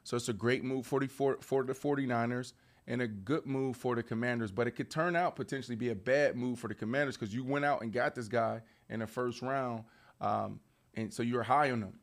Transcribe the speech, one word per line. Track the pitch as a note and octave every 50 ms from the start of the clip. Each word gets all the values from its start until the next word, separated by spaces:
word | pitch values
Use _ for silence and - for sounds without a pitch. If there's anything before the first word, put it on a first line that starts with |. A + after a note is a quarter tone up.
| -
So | - B2
it's | A#2+ - B2+
a | A2
great | F#2+ A2 A#2+ C3 - -
move | C3 C3+ C3 A#2+
for | - C#3+ C3+
the, | C3+
for, | C3+ - - C#3 C3+ B2+ -
for | - - C3+ C3+ B2+
the | B2+ C3+
forty-niners | - - C#3+ C#3+ C#3 C3+ B2 A#2+ A#2 A#2 A#2+ B2 B2 B2+ - - _ _ - _ _ -
and | - A#2+ B2
a | B2
good | A2 G#2+ G2 F#2+ B2+ D3+ E3 -
move | C3+ C3+ C3+ C3+ C3 A#2+
for | - - B2 A#2+
the | A#2 A#2
Commanders. | - A#2 A2+ A#2+ B2 B2 A#2 A2+ G2
But | F#2+ A#2 A#2
it | A#2+
could | - - B2+ -
turn | - D#3 E3+ F3 E3+
out | E3+ F3+ D3+ -
potentially | - A#2 - C#3+ C3+ B2 - A#2+
be | G#2+ B2 A#2+
a | A2
bad | F#2+ G2 B2 C3+ D3 C#3+ - -
move | B2 B2 B2+ A#2+ -
for | -
the | G#2+ G#2
Commanders | - A2 A2 B2+ C#3+ D3 C3+ A#2+
'cause | - A#2+ G2 G#2
you | C3 B2+
went | C3 C#3+ C#3+ C#3+
out | C#3+ C3+ -
and | A2+ A2+
got | G#2 A#2+ C3 D3+ -
this | B2+ A2+
guy | G2+ A#2+ A#2 A2+ A2 A2 A2+ A2+ - _ _ _ -
in | A2+ A2+
the | A2
first | G#2+ - B2+ B2 A#2+ A#2 -
round, | B2+ C3 C3+ C3+ B2+ B2 A#2 A2 A2+ - - - - - - -
um, | G#2+ G#2 G#2+ G#2+ G2+ G#2 G#2 G#2+ _ _ _ _ _ _ -
and | A2 A2 G2+ -
so | - A#2
you | A#2 B2
were | B2 G#2+
high | B2 C3 D3 D3 C3
on | B2 A2+
him. | G2+ F#2+ - -